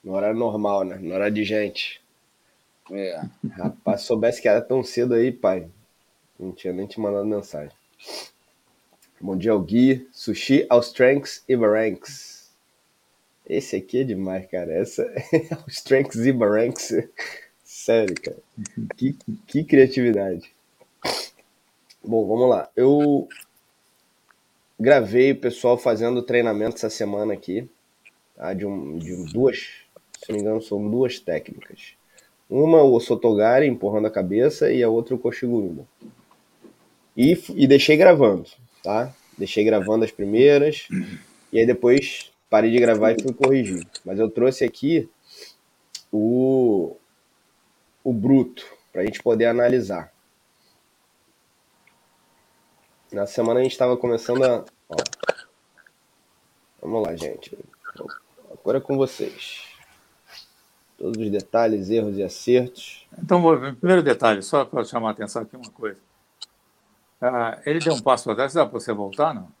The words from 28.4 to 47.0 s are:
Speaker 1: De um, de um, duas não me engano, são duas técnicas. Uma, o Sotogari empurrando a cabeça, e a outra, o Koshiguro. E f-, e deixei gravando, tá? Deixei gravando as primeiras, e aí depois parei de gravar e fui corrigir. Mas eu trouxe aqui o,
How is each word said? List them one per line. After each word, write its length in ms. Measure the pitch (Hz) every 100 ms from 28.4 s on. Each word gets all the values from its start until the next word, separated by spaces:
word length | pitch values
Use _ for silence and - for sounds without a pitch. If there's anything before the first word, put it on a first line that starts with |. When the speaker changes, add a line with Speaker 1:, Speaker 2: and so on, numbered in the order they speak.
| 85
Speaker 1:
De 100 | 95
um, 340 | 101 98 71 80
de 140 | 82
um, 140 | 90 82
duas 640 | 104 131 - - - _ _ _ - -
não 60 | 107
me 60 |
engano, 200 | 104 110
são 260 | 110 104 104
duas 280 | 117 131 -
técnicas. 760 | - 78 - - - - - _ _ _ _ _ _
Uma, 340 | 123 156 165
o 160 | 139 117
Sotogari 680 | - 110 120 104 110 127 147
empurrando 400 | 120 101 107 104
a 40 |
cabeça, 600 | 101 90 101 139 151 147
e 100 | 127
a 60 | 117
outra, 260 | 113 113
o 40 | 123
Koshiguro. 680 | 123 113 123 120 98 78 - _ - _ _ _ _ _ - _ _ _ _ -
E 160 | 131
f-, 200 | 175 - -
e 100 | 131
deixei 300 | 139 - 151
gravando, 520 | 190 165 120 92 82 _ _ _
tá? 300 | 87 107 135 - _ -
Deixei 260 | 98 -
gravando 400 | 107 107 95 110
as 60 | 113
primeiras, 800 | - 101 110 139 143 147 147 - - - - - _ _
e 60 | 113
aí 80 | 113
depois 640 | 123 120 135 139 - - _ _
parei 220 | 110 113
de 80 | 120
gravar 340 | 117 110 110
e 100 | 113
fui 100 | 117
corrigir. 540 | 120 135 135 107 92 82 -
Mas 140 | 92 95
eu 100 | 110
trouxe 340 | 113 123 131
aqui 440 | 120 - 139 165 - _ _ - - _ _ _ _ - _
o, 840 | 107 110 123 131 131 123 98 78 -